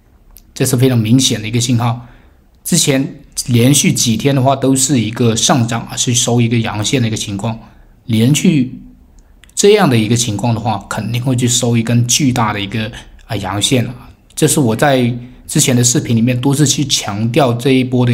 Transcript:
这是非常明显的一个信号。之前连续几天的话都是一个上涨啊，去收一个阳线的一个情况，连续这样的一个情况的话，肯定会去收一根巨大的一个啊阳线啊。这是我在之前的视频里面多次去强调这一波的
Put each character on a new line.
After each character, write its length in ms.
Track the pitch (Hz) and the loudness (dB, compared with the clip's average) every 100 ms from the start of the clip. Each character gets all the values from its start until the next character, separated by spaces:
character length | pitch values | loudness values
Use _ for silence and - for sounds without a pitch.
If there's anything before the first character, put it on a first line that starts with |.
| _ _ _ - _ - | _ _ _ -20 _ -4
这 100 | 127 | -2
是 100 | 123 | 2
非 140 | 131 | 2
常 80 | 123 | 2
明 220 | 107 131 | 2 2
显 200 | 131 143 | 2 -2
的 80 | 104 | -2
一 40 | |
个 100 | 120 | -2
信 160 | 123 120 | 0 0
号。 300 | 120 120 - - - _ _ _ | 0 -4 -10 -20 -20 _ _ _
之 120 | - 165 | -2 0
前 440 | - 135 151 - - - - | 2 0 -2 -8 -14 -12 -2
连 260 | 120 123 | 2 4
续 220 | 147 185 | 4 2
几 240 | 123 - 107 | 0 0 0
天 180 | 139 139 | 0 2
的 60 | |
话 140 | 127 131 | 2 2
都 200 | 131 135 | 2 0
是 240 | - 139 | 2 0
一 120 | 107 | 0
个 240 | 110 120 110 | 0 0 2
上 320 | - 151 113 | 0 0 0
涨 140 | 117 | -4
啊， 120 | - - | -8 -6
去 160 | - | -2
收 300 | 120 - 120 | 0 0 2
一 80 | 117 | 2
个 80 | 117 | 0
阳 260 | 107 104 | -2 -4
线 160 | 104 139 | -2 0
的 80 | 117 | -2
一 40 | |
个 40 | 110 | -4
情 220 | - 98 | -6 -6
况， 220 | 117 113 - - - - - | -6 -8 -14 -20 -20 -20 -4
连 280 | 113 117 | 0 2
续 480 | 147 190 156 127 - - - - - _ - - | 4 2 2 0 -6 -20 -20 -20 -20 _ -20 -16
这 200 | - 202 | 0 4
样 140 | 214 170 | 4 4
的 80 | 120 | 2
一 120 | 107 | 2
个 80 | 117 | 0
情 200 | - 101 | -2 -2
况 200 | 120 107 | -2 -2
的 40 | |
话， 240 | 110 101 - | -4 -6 -6
肯 220 | - 101 | -8 -6
定 100 | 120 | -4
会 140 | 127 123 | -2 -2
去 120 | 123 | 0
收 300 | - 120 117 | 0 0 0
一 60 | |
根 240 | 113 120 120 | 2 0 2
巨 260 | - 143 | 2 2
大 180 | 123 110 | 2 0
的 80 | 104 | -2
一 60 | 98 | -4
个 260 | 107 110 - - - - | -6 -6 -10 -20 -20 -12
啊 100 | 110 | -8
阳 240 | 95 98 | -6 -4
线 240 | 104 127 113 | 0 0 -2
啊。 220 | - - - _ - | -8 -18 -20 _ -2
这 120 | 156 | 0
是 120 | - | 2
我 160 | 123 110 | 0 0
在 380 | 151 135 120 120 - - - | 2 2 0 -4 -10 -20 -6
之 120 | 156 | -2
前 160 | 147 123 | 2 2
的 80 | |
视 160 | 120 151 | 2 0
频 160 | - 117 | 0 0
里 60 | |
面 180 | 117 123 | 0 0
多 140 | 127 | 0
次 120 | 139 143 | 2 2
去 180 | - 135 | 0 -2
强 440 | - - 101 117 | -4 -4 -4 -2
调 220 | 151 135 | 2 0
这 180 | 117 139 | 0 2
一 120 | 131 | 2
波 220 | 123 123 | 2 0
的 80 | 123 | 0